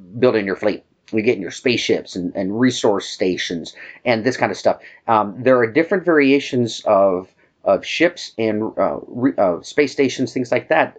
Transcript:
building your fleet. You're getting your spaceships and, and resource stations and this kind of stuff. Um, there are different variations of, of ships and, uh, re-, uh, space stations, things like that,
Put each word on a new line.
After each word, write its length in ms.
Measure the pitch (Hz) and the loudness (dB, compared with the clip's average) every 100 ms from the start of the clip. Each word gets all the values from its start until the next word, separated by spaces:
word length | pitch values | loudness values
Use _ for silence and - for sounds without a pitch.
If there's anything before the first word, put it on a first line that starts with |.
| 90 120 | -16 0
building 260 | 123 110 98 | 2 2 0
your 100 | 92 | -2
fleet. 280 | 104 87 _ _ _ | -2 -4 _ _ _
You're 80 | 110 | -2
getting 200 | 110 101 | 0 0
your 100 | 87 | -4
spaceships 640 | - 131 110 - 95 - 95 | -4 -2 0 0 -2 -4 -8
and, 180 | 90 95 | -6 -4
and 220 | 95 110 | -4 0
resource 460 | 127 123 120 98 - | 0 2 0 0 -4
stations 680 | - 95 87 - 85 - - - - 123 | -4 -2 -2 -4 -8 -10 -16 -20 -8 -4
and 180 | 113 | -2
this 140 | 120 - | -2 -2
kind 140 | 113 | -2
of 60 | 92 | 0
stuff. 220 | 104 - - - - | -2 -2 -6 -10 0
Um, 280 | 110 104 95 | 2 0 -2
there 200 | 127 127 | 2 2
are 80 | 113 | 2
different 360 | 131 160 196 170 | 0 0 0 2
variations 760 | 156 139 139 139 131 113 - - | 4 4 4 2 -2 -2 -2 2
of, 420 | 98 98 90 92 _ _ _ - | 4 4 2 -6 _ _ _ 0
of 200 | 92 - | 0 0
ships 480 | - 170 - - - | 0 0 0 -12 -4
and, 260 | 113 107 110 - | -2 -2 -4 -2
uh, 200 | 92 71 - | -2 -2 -10
re-, 260 | 120 135 - | -2 -2 2
uh, 240 | 95 85 | 0 0
space 300 | - - 139 | -4 -2 0
stations, 420 | - 131 - 120 | 0 0 0 -4
things 180 | 131 123 | -4 -2
like 180 | - - | -2 0
that, 280 | 160 131 | 0 0